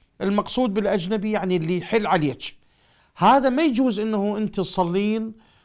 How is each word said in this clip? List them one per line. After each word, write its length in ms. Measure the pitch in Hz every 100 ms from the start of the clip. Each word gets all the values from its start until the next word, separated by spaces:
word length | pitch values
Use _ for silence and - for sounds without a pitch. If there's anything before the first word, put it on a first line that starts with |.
| _ -
المقصود 540 | 196 202 - 247 247
بالأجنبي 560 | 202 208 208 175 220 214
يعني 240 | 208 185 180
اللي 220 | 160 180
يحل 280 | - 226 202
عليك، 360 | 180 147 - - - _ _ _ _ _ -
هذا 320 | 196 269 262
ما 140 | 254
يجوز 380 | 320 226 254 202
إنه 360 | 220 214 208 208
أنت 180 | 214 202
تصلين 800 | 180 - 170 190 208 220 220 - _ _